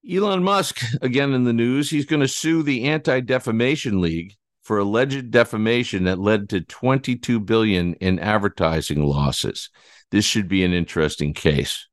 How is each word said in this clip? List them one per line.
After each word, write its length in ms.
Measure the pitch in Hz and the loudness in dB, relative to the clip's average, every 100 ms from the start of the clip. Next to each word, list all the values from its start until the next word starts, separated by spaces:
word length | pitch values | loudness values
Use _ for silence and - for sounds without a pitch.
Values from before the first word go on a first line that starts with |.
| - | -2
Elon 340 | 185 208 190 | -2 0 2
Musk, 380 | 185 196 180 - 117 127 | 2 2 0 -6 -6 -4
again 320 | 135 127 139 | 0 0 0
in 100 | 131 | 2
the 100 | 123 | 2
news, 360 | 117 120 131 143 | 2 2 0 0
he's 160 | 156 139 | -2 0
gonna 220 | 156 135 | 0 0
sue 360 | - 156 165 | 0 0 0
the 220 | 143 127 131 | 0 -2 0
Anti-Defamation 1120 | 151 147 131 123 127 127 113 123 156 135 98 | -2 0 0 0 -2 0 0 2 0 0 0
League 360 | 87 82 90 - _ _ | 0 -2 -8 -16 _ _
for 140 | - 107 | -4 0
alleged 520 | 101 110 139 135 123 | 2 0 0 -2 0
defamation 760 | 117 117 110 110 120 120 98 90 | 2 2 0 0 0 0 0 0
that 140 | 92 | 0
led 280 | 101 107 101 | 2 2 0
to 120 | 98 | -4
twenty-two 800 | 85 - 123 135 135 120 - 117 | -4 -4 0 0 0 -6 -2 -2
billion 560 | 98 113 110 95 87 82 | 2 2 4 2 0 -2
in 220 | 92 92 | 0 0
advertising 840 | 98 107 101 - 85 80 76 76 | 2 0 0 0 0 0 -2 0
losses. 680 | 73 71 71 - - - - _ _ - _ | 0 2 0 0 -4 -6 -14 _ _ -20 _
This 160 | 101 104 | 0 2
should 220 | 113 95 | 0 0
be 160 | 95 | 0
an 100 | 90 | 2
interesting 600 | 87 82 - 76 - 73 | 0 -2 0 -2 0 -6
case. 540 | 76 80 71 64 - - | 0 0 0 -2 -8 -12